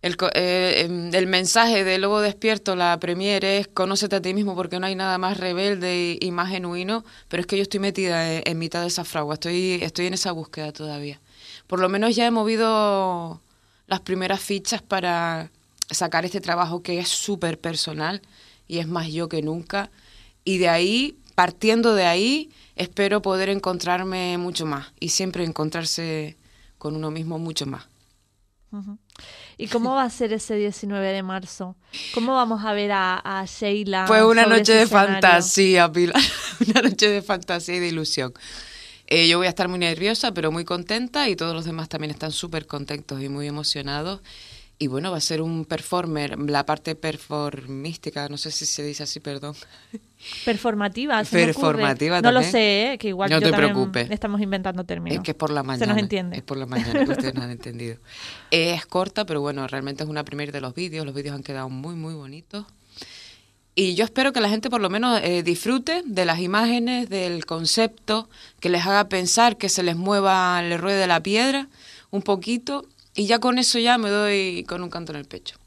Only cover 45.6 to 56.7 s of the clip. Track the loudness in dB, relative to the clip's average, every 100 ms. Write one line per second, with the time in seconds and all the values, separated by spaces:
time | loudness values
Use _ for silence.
45.6 | -4 -6 -4 -4 -2 -4 -4 -4 -2 -2
46.6 | 0 -4 -4 -6 -6 -8 -8 -6 -6 -8
47.6 | -12 -10 -10 -10 -10 -8 -8 -8 -8 -6
48.6 | -4 -4 -6 -8 -8 -8 -8 -10 -10 -14
49.6 | -18 -20 -18 -18 _ _ -16 -6 -2 0
50.6 | 0 0 -2 -2 -2 0 2 4 4 4
51.6 | 2 2 0 2 0 4 6 6 4 4
52.6 | 4 4 0 -2 -4 -2 2 4 4 4
53.6 | 4 2 0 0 -2 -4 -2 -2 -2 -2
54.6 | -4 -6 -6 -8 -4 -4 -4 -4 -2 -2
55.6 | -2 -2 2 2 0 -4 -4 -10 -8 -8
56.6 | -4